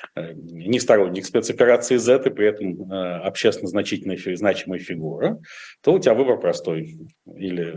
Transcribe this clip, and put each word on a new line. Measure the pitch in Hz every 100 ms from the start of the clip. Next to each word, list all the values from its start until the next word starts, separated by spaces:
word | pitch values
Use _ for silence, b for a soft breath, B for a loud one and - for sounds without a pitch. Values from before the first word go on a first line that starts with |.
| B -
э, | 82
не | 78 82 82 90 123
сторонник | - 110 92 92 92
спецоперации | 117 107 120 123 120 - 127
Z | 110 135 131
и |
при | 104 104
этом, | 104 98 90 92
э, | 95 90 87
общественно | 95 - 113 - 92
значительная | 101 92 104 98 90
фи-, | 98
значимая | 90 101 95 - 87
фигура, | - 85 78 82 160 226 B B B B
то | -
у | 185
тебя | 131
выбор | 113 135 110
простой. | 87 82 - 80 80 - 80 _ - 87
Или | 95 90 85